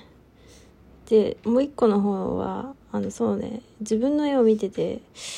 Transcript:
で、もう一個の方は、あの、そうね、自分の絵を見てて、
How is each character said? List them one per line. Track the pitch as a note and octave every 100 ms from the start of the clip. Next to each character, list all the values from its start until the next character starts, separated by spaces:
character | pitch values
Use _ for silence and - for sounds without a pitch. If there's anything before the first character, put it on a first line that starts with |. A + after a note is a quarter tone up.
| - - _ _ - - - - - - -
で、 | A3 G3 -
も | G#3+ A#3+
う |
一 | C#4+ -
個 | A3+
の | G3+
方 | G3+ F#3+ F#3 F3+
は、 | F#3+ F#3+ B3+ C#4 -
あ | G#3
の、 | G3
そ | - A#3
う | G3
ね、 | - G#3+ - -
自 | G#3+ A3
分 | C4 D4
の | D4
絵 | C4+
を |
見 | A3+ G#3+
て | G3
て、 | - E3+ - - - -